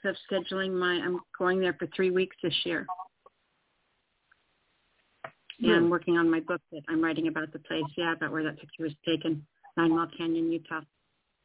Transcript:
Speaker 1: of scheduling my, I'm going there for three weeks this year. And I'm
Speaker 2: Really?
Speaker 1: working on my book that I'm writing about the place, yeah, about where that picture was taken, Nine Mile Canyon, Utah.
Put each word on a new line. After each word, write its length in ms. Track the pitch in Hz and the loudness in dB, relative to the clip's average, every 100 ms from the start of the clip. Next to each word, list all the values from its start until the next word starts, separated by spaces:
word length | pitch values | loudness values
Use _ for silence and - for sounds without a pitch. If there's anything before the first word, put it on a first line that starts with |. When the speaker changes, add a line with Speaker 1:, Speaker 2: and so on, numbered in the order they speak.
| 196 | -4
Speaker 1:
of 100 | 175 - | -6 -4
scheduling 440 | 196 175 190 190 | -4 -2 -4 -2
my, 220 | 185 180 175 | 0 0 0
I'm 240 | 175 180 - - | -2 -4 -6 -2
going 220 | 180 185 | 0 2
there 160 | 180 175 | 2 -2
for 80 | 165 - | -6 0
three 160 | 190 | 2
weeks 240 | 180 185 - | 2 0 -2
this 120 | 170 - 175 | -2 -2 -2
year. 200 | 160 - - - _ - _ _ _ _ _ _ _ _ _ _ _ _ _ _ _ _ _ _ _ - _ - - | -4 -4 -10 -10 _ -20 _ _ _ _ _ _ _ _ _ _ _ _ _ _ _ _ _ _ _ -20 _ -20 -2
And 100 | 233 | 4
I'm 60 | 170 | 6
Speaker 2:
Really? 120 | 170 | 6
Speaker 1:
working 280 | 170 165 170 | 2 2 4
on 120 | 165 | 4
my 100 | 160 | 2
book 220 | 160 175 _ | 0 -6 _
that 120 | 156 143 | -14 -4
I'm 160 | 165 | 0
writing 240 | 165 156 160 | 0 0 -2
about 240 | 160 156 | -2 -6
the 80 | 156 | -8
place, 240 | - 160 151 - | -8 -4 -4 -2
yeah, 160 | 170 | -2
about 180 | 165 151 | -2 -4
where 120 | 156 | -2
that 160 | 156 151 | -4 -6
picture 240 | 147 - | -14 -8
was 100 | 160 147 - | -8 -6 -2
taken, 400 | 160 165 151 - _ - - | -2 0 -4 -6 _ -10 0
Nine 180 | 165 165 | 2 4
Mile 140 | 165 - | 0 -4
Canyon, 340 | 170 165 165 | -2 0 0
Utah. 300 | 165 160 160 156 _ _ _ _ _ | -2 -4 -10 -10 _ _ _ _ _